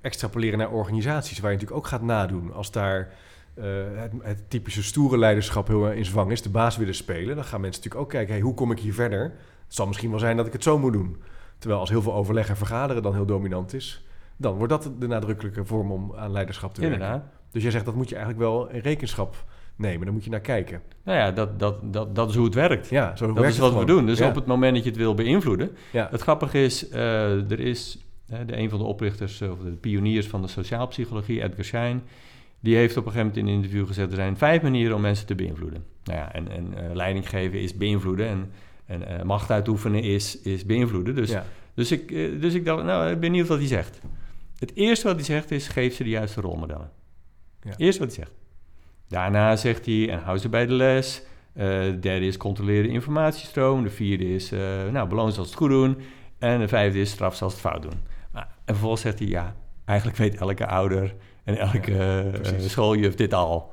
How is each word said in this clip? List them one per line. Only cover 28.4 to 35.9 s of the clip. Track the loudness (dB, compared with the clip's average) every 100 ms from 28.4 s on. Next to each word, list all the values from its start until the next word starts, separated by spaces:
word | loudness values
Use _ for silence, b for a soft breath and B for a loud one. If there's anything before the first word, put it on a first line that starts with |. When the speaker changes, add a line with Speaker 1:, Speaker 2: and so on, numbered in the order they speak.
Speaker 2:
de, | -6 -2
een | -2
van | 0
de |
oprichters, | -2 -2 -2 -2 -6 -4
eh, | -6
of | -6
de | -8
pioniers | -6 -2 0 2 2 0
van | -2
de | -4
sociaalpsychologie, | -4 -4 -4 -4 -4 -6 -4 -4 -2
Edgar | -2 -4
Schein, | -4 -2 -2 -2 -6 B B B B B
die | 4 6
heeft | 6 4
op | -2
een |
gegeven | 0 0
moment | 0 2
in |
een | 2
interview | 2 0 0
gezegd, | 0 -2
"Er | 0
zijn | -2 2
vijf | 4 4
manieren | 4 2 2 2
om |
mensen | 2 0 -2
te |
beïnvloeden." | -4 -4 -6 -8 -10 -12